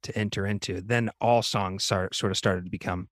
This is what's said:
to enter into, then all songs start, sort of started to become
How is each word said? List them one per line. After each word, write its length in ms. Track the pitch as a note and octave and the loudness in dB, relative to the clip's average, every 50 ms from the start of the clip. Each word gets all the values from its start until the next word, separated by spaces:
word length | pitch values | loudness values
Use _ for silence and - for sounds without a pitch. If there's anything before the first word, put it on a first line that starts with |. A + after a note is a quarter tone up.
| - | -10
to 140 | - - | -6 -2
enter 280 | A#2 G#2+ G#2 - G#2 G2 | -2 -2 0 0 -2 0
into, 340 | G2+ G#2 F#2+ - - F#2 F#2 | 0 -2 -2 -4 -6 -6 -6
then 300 | F#2 G#2+ A#2+ A#2 A#2 G#2+ - _ | -2 2 2 2 2 0 -2 _
all 220 | - A#2 A#2+ A#2 | 4 6 6 6
songs 420 | A2 - - A2 G2 F#2 F#2 G2 - | 4 2 0 0 0 0 -2 -4 -2
start, 300 | - - F#2+ F#2 F#2+ - | 0 0 0 0 -2 -2
sort 180 | - - G2+ | -2 0 0
of 60 | F#2+ | 0
started 280 | - - A2 F#2+ F#2 F2+ | 2 2 2 2 2 -2
to 40 | F2+ | -8
become 380 | - F2 - F#2+ F2+ F#2 - - | -10 -6 -4 -4 -4 -4 -6 -10